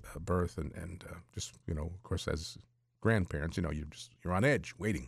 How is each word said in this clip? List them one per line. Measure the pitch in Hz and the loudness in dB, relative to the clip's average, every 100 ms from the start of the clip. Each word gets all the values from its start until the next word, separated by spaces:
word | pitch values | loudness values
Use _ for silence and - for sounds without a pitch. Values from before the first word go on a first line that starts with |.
| - | -8
uh, | - | -8
birth. | 87 90 87 - | 0 2 2 0
And, | 78 | -6
and, | - 85 87 - | -6 -10 -10 -12
uh, | 85 - | -12 -12
just, | - - - - | -10 -10 -10 -4
you | |
know, | 80 | -2
of | 80 90 | -2 -6
course, | - 87 - | -4 -2 0
as | 80 80 - - _ _ _ | -2 -4 -10 -18 _ _ _
grandparents, | 107 110 90 78 80 90 | 4 4 4 0 0 2
you | |
know, | 85 | 0
you're | 76 76 | 0 -4
just, | - - - | -8 -14 -8
you're | 87 | 0
on | 90 | 4
edge | 127 127 - - | 6 4 0 -2
waiting. | 104 107 | 0 0